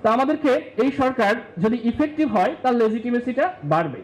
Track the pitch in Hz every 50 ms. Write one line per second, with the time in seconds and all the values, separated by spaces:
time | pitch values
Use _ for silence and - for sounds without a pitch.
0 | - 214 226 247 269 269 302 294 - 294 - 302 - - - 208 240 277 269 -
1 | 262 262 254 247 214 202 220 240 - - - 170 170 220 226 - - 233 226 -
2 | 302 302 302 302 311 254 208 - - 480 330 - - 254 247 240 226 220 214 233
3 | 226 247 240 240 240 254 240 262 311 370 359 - - 147 151 165 170 151 120 -